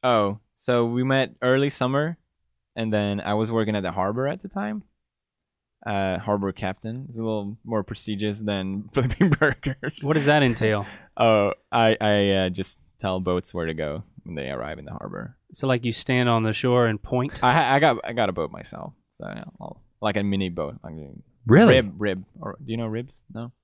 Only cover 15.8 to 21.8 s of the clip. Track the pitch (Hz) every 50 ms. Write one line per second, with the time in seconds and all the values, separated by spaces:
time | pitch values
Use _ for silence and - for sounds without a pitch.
15.8 | 117 120 113 - - - 131 123 123 123 117 113 110 110 107 - - 127 123 123
16.8 | 120 113 110 104 - - - 127 123 143 - - - 127 123 165 147 123 135 139
17.8 | 151 151 120 113 - - 117 120 110 98 87 87 80 - - - - - - -
18.8 | - - - _ _ _ _ - - 50 50 - - - _ - - - - -
19.8 | _ _ _ _ 107 104 98 104 101 101 98 98 95 92 85 85 78 71 - -
20.8 | - 80 78 78 76 69 - - - _ _ _ _ 113 117 170 233 220 135 131